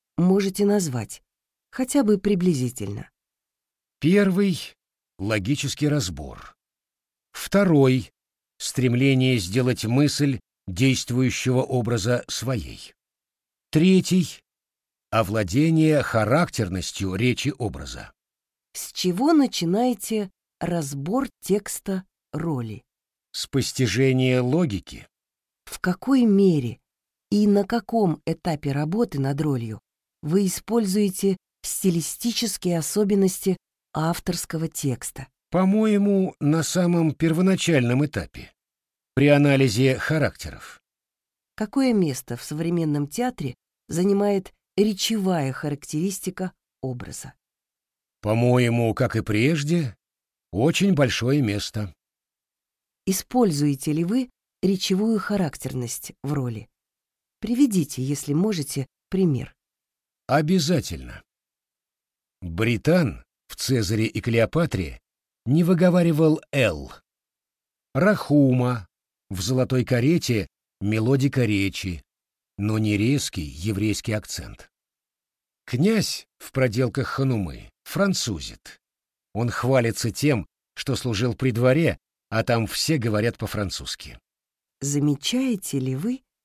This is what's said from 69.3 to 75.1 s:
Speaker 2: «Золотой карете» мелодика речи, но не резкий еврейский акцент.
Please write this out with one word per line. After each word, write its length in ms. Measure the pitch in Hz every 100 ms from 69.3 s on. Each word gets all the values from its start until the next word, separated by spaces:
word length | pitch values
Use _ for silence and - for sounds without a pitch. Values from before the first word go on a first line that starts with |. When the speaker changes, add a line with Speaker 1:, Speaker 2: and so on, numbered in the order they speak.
| 92
Speaker 2:
«Золотой 440 | 92 131 123 127 117
карете» 640 | 123 131 170 - 113 90 _ _ -
мелодика 640 | 101 110 110 135 135 127 113
речи, 560 | 101 98 - 101 80 - _ _ _ _ -
но 220 | 104 110
не 180 | 110 101
резкий 460 | 113 143 - -
еврейский 680 | 73 73 98 95 107 98 -
акцент. 580 | 107 - - 104 101 - _ _ _ _